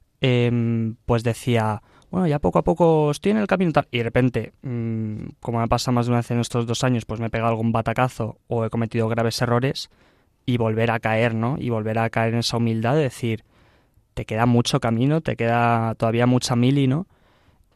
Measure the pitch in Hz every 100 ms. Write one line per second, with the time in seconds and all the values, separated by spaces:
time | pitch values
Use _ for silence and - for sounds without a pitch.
0 | _ - 135 123 120 120 117 117 113 110
1 | - 117 117 113 - 117 110 104 - _
2 | _ 180 180 147 175 170 170 170 165 156
3 | 151 147 196 214 202 185 180 151 - 123
4 | 117 127 123 117 110 - 135 120 113 113
5 | 110 107 - - - 117 117 120 - 123
6 | 120 120 117 120 117 123 117 117 131 120
7 | 110 110 113 117 113 113 113 113 110 113
8 | 127 - 110 - - 117 113 117 113 117
9 | 110 117 117 - 120 120 131 - - _
10 | _ _ _ _ - 120 113 110 117 113
11 | 110 110 117 113 117 147 123 113 107 110
12 | 113 - 113 117 117 117 117 113 117 151
13 | 139 - 120 110 _ _ _ _ _ _
14 | _ - 113 110 120 120 - 139 117 113
15 | 131 160 156 117 117 120 117 117 113 110
16 | 113 113 123 123 - 120 123 143 135 143
17 | 196 _ _ _ _ _ _